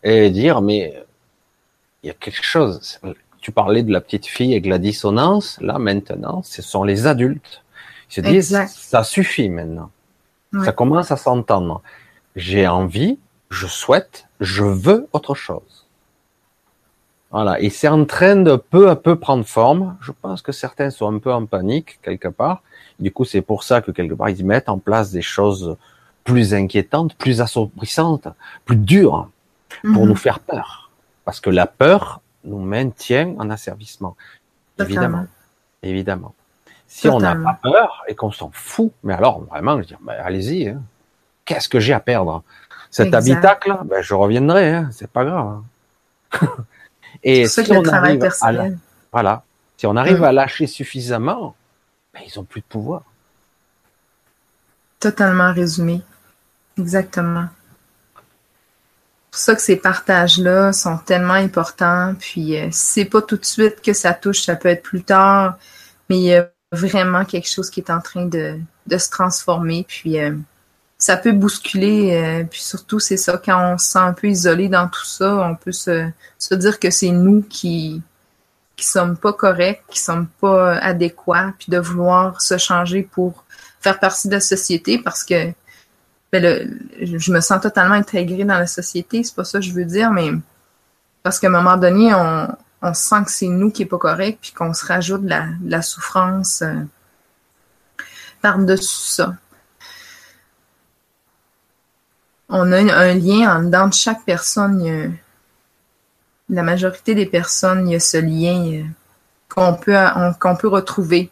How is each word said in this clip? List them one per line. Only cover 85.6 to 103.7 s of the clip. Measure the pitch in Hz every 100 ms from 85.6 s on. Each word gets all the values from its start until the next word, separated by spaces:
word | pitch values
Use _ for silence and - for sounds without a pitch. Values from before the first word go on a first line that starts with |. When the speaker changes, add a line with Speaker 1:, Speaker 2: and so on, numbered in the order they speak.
| _ _ _ _ _ _ _
Speaker 2:
ben, | 190
le, | 175 - - - - - 175 165
je | 160
me | 175
sens | 170 190
totalement | 208 208 185
intégrée | 208 202 190 175 185
dans | 202 185
la | 175
société, | - 170 175 175 226
c'est | 233 -
pas |
ça | 180 202
que |
je | 190
veux | 180
dire, | 170 185 226
mais | 196 160 160 - _ _ _ _ _ _ _
parce | 180 -
qu'à | 190
un |
moment | 175 180 185
donné, | 180 190 226
on, | 196 165 160 156 - _ _
on | 180
sent | 165 - 214 196
que |
c'est | - 185
nous | 180 208
qui | 208
est | 185
pas | 180
correct, | 160 160 190 220
puis | -
qu'on | - 165
se | 160 -
rajoute | 180 175 196
de | 196
la, | 156 160 165
de | 175
la | 165
souffrance, | 165 - - 190 185 190 185 -
euh, | 160 156 151 _ _ _ _ _ _ _ _ _ _ - - - - _
par-dessus | 208 185 185 190 190 - -
ça. | - 175 180 _ _ _ _ - - - - - _ _ _ _ _ _ _ _ _ _ _ _ _ _ _ _ _ _ _ _ _ _
On | 185 180
a | 185
une, | 208
un | 170 185
lien | 180 180 208 226 165
en |
dedans | 170